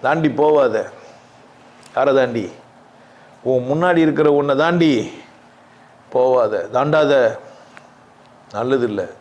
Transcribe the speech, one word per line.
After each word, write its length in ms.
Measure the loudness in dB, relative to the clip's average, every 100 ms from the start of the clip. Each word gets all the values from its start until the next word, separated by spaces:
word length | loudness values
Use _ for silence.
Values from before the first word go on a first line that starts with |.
தாண்டி 260 | 0 0 -2
போவாத. 560 | 0 2 2 2 -2 -6 -14 -20 -20 -20 -20 -20 -20 -20 -20 -10 -2
யாரை 180 | 2
தாண்டி? 380 | 2 0 -2 -8 -12 -20 -20 -20 -20 -20 -20 -20 -10
உன் 240 | -2 -2 0
முன்னாடி 260 | -2 0 2
இருக்கிற 360 | 2 2 2
உன்னை 240 | 2 0 0
தாண்டி 560 | 0 2 2 2 -4 -12 -20 -20 -20 -20 -20 -20 -20 -20 -8
போவாத, 560 | -2 2 2 0 -2 -4
தாண்டாத. 680 | -2 0 2 2 2 2 -2 -16 -20 -20 -20 -20 -20 -20 -20 -20 -20 -14
நல்லதில்லை. 560 | -8 -2 0 0 -4 -8 -12